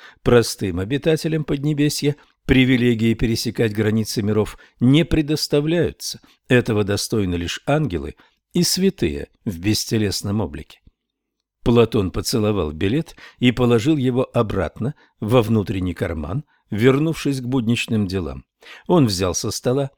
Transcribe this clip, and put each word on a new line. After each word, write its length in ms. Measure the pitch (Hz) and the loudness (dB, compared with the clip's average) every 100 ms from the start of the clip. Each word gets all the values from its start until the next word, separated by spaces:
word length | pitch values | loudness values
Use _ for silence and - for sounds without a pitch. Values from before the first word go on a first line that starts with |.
| - - | -20 -6
Простым 580 | - 120 110 - 101 87 | 2 4 4 -2 -4 -4
обитателям 640 | 95 139 170 156 165 160 | -4 -2 0 0 0 -4
Поднебесья 720 | 151 143 143 147 147 - 139 147 _ _ - | -4 -4 -2 0 0 0 -2 -2 _ _ 2
привилегии 680 | 131 127 127 123 113 117 | 4 6 4 4 2 2
пересекать 600 | 110 120 110 120 - 117 | 2 0 0 -2 -2 -2
границы 480 | 104 107 110 107 - | 0 0 0 -2 -2
миров 360 | 104 107 101 - - - | 0 0 -2 -6 -20 0
не 260 | 123 143 165 | 4 4 4
предоставляются. 1120 | 160 147 151 - 147 151 175 123 - - - _ _ - | 0 -2 -2 -2 0 0 0 -2 -4 -12 -14 _ _ 0
Этого 360 | 123 117 104 | 2 4 0
достойны 520 | 98 101 - 113 95 87 | 0 -2 -2 -2 0 -2
лишь 260 | 85 - - | -4 -6 -2
ангелы 500 | 147 147 85 71 - _ _ _ | 0 0 -4 -8 -14 _ _ _
и 100 | 175 | -2
святые 680 | 175 - 190 - 80 71 73 _ - | 0 2 0 0 -2 -4 -10 _ -10
в 140 | 82 | -4
бестелесном 800 | 92 107 - 113 104 - 101 104 | -2 -2 -2 -2 -2 -4 -4 -4
облике. 380 | 87 73 - - _ _ _ _ _ _ _ _ | -4 -8 -16 -20 _ _ _ _ _ _ _ _
Платон 480 | 120 120 110 120 92 | 2 4 4 2 -2
поцеловал 600 | 110 - 120 104 104 78 | -4 -4 -2 0 0 -2
билет 440 | 78 98 139 165 - - - | -2 -2 -2 -4 -12 -20 -2
и 120 | 123 | 0
положил 460 | 120 123 120 117 156 | 2 2 2 2 0
его 320 | 127 123 127 | 0 -2 -2
обратно 600 | 120 110 98 78 - 110 - _ _ | -2 -2 -2 -4 -4 -8 -8 _ _
во 220 | 107 123 | 0 2
внутренний 520 | 107 110 92 98 90 | 4 2 0 -2 -4
карман, 500 | 85 92 80 73 110 - _ _ | -4 -6 -6 -6 -8 -8 _ _
вернувшись 720 | 104 123 135 160 156 147 135 | 0 4 4 2 -2 -4 -4
к 40 | 123 | -4
будничным 640 | 131 110 120 - 113 98 | -2 0 -2 -2 -2 -2
делам. 380 | 95 76 67 - _ - - - | -4 -6 -10 -16 _ -20 -12 0
Он 180 | 180 123 | 4 4
взял 280 | 90 92 | 2 -2
со 180 | 87 113 | -2 -6
стола 400 | - 131 131 135 | -4 -2 -2 -4